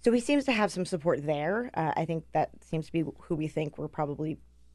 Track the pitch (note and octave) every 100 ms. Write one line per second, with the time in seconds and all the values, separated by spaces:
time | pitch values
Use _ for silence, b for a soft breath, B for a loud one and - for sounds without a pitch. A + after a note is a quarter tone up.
0 | A#3+ A#3+ A#3+ C#4+ C#4 A3 G#3 F3+ F3+ F3+
1 | D3+ C#3 D3 D3 D3+ G#3 B3 - D#3+ -
2 | D#3+ E3 - D#3+ C#3 - - D#3+ D3+ E3+
3 | D#3 - - D#3+ D#3 D#3 D3+ - D3+ -
4 | D3 C#3+ D#3 D3 - - -